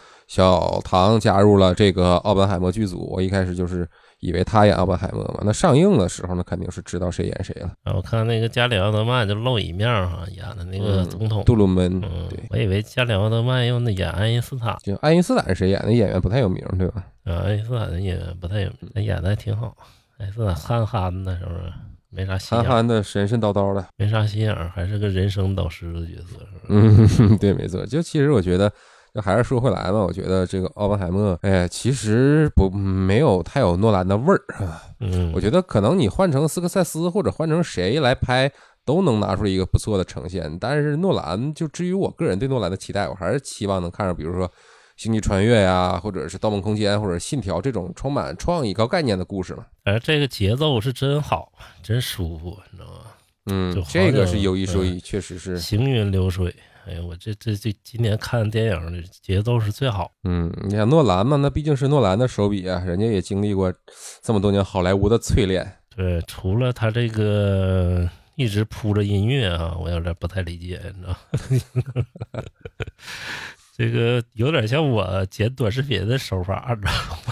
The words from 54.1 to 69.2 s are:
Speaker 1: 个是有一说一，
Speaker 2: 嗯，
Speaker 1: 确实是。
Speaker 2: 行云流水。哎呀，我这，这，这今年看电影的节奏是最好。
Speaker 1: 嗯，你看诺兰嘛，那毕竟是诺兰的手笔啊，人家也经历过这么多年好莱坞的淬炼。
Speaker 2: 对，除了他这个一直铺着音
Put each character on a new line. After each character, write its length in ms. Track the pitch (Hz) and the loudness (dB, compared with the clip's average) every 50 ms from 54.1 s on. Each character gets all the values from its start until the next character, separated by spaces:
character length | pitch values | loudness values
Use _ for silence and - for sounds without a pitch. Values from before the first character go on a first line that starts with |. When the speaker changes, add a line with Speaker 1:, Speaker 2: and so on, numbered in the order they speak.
Speaker 1:
个 140 | 131 117 98 | 4 4 2
是 140 | 90 90 104 | 2 2 0
有 140 | 98 95 92 | 0 0 0
一 100 | 95 95 | 0 -2
说 200 | 92 92 98 92 | -2 0 0 0
一， 60 | 92 | 0
Speaker 2:
嗯， 100 | 90 90 - | -2 -4 -8
Speaker 1:
确 160 | - - 101 | -8 -6 -6
实 180 | 87 - 92 92 | -6 -8 -12 -12
是。 220 | - 98 90 87 | -8 -8 -6 -6
Speaker 2:
行 300 | 85 - - 104 123 139 | -4 -2 -2 0 0 2
云 200 | 131 117 104 101 | 2 0 0 0
流 180 | 95 95 92 95 | 0 0 0 0
水。 240 | 90 95 90 87 - - - _ _ - - | 0 -2 -4 -4 -4 -8 -16 _ _ -20 -16
哎 80 | - 87 | -14 -12
呀， 60 | 85 | -10
我 140 | 85 87 87 | -10 -10 -12
这， 180 | 87 - - 107 | -12 -10 -10 -10
这， 220 | - - 113 107 | -8 -6 -6 -6
这 200 | 101 - 113 101 - _ | -4 -4 -6 -6 -6 _
今 180 | - - 113 | -12 -6 -2
年 140 | 117 110 101 104 | 0 0 0 -2
看 320 | - - - 120 110 101 | -2 -2 -2 -2 0 0
电 180 | 107 113 110 113 | 0 0 0 0
影 240 | 98 80 85 85 | 0 -2 -4 -6
的 100 | 82 90 82 92 - - | -8 -10 -10 -14 -18 -16
节 200 | _ - 95 95 | _ 0 0 0
奏 180 | 104 113 120 120 | 2 2 2 2
是 120 | 110 104 | 0 0
最 180 | 104 - 135 131 | -2 -2 -2 -2
好。 220 | 110 101 85 - - _ - | -2 -2 -4 -6 -8 _ -4
Speaker 1:
嗯， 240 | 92 90 87 85 82 - - - | -2 0 0 0 -2 -4 -6 -4
你 120 | 98 101 | -4 0
看 120 | 107 107 110 | 0 2 4
诺 160 | 147 165 151 | 4 6 6
兰 220 | 107 90 90 101 | 6 4 4 4
嘛， 120 | 127 151 143 | 4 2 2
那 120 | 139 143 | 2 2
毕 140 | 135 156 147 | 0 -2 0
竟 120 | 156 147 | 0 0
是 120 | 127 139 135 | 0 2 2
诺 120 | 147 147 | 4 4
兰 180 | 120 95 92 104 | 4 4 4 2
的 100 | 127 123 | 2 0
手 200 | - - 104 101 | 0 0 0 0
笔 220 | 101 98 90 92 | 0 -2 -2 -4
啊， 100 | 92 90 90 | -4 -2 -2
人 120 | 87 85 92 | -2 -2 0
家 80 | 107 | 0
也 140 | 117 110 95 | 2 0 0
经 220 | 87 - 104 98 | 0 -2 -2 -2
历 120 | 104 104 101 | 0 0 0
过 200 | 95 95 92 87 - _ - - - - - - - | 0 0 0 -2 -4 _ -20 -20 -20 -20 -20 -20 -8
这 100 | - - | -4 0
么 80 | 113 101 | 0 2
多 120 | 95 104 | 2 4
年 120 | 98 98 95 | 2 2 2
好 200 | - - 98 87 | 0 0 0 2
莱 100 | 90 98 | 2 2
坞 160 | 98 98 104 | 2 4 2
的 80 | 113 110 | 2 2
淬 300 | - - - - 104 95 | 2 2 2 2 2 2
炼。 220 | 95 90 - 98 - - _ _ _ | 0 -2 -2 -6 -10 -18 _ _ _
Speaker 2:
对， 280 | - 95 90 87 85 82 - | -4 -2 -2 -2 -2 -4 -6
除 300 | - - - 92 95 117 | -10 -8 -4 -2 0 0
了 140 | 131 127 | 0 0
他 180 | 123 - 117 110 | -2 -2 -2 -2
这 200 | 107 117 120 117 | 0 0 -2 -2
个 1000 | 110 110 107 107 104 104 101 101 98 98 95 95 95 95 90 90 90 90 87 87 - - _ _ _ | 0 0 0 2 2 2 2 2 2 2 2 2 2 2 2 2 2 0 0 -2 -4 -8 _ _ _
一 120 | - 135 113 | -4 -2 -2
直 160 | 101 104 107 | 0 0 -2
铺 280 | - - - - 107 101 | -2 -4 -4 -2 0 0
着 100 | 104 104 | 2 2
音 220 | 104 101 98 | 2 0 0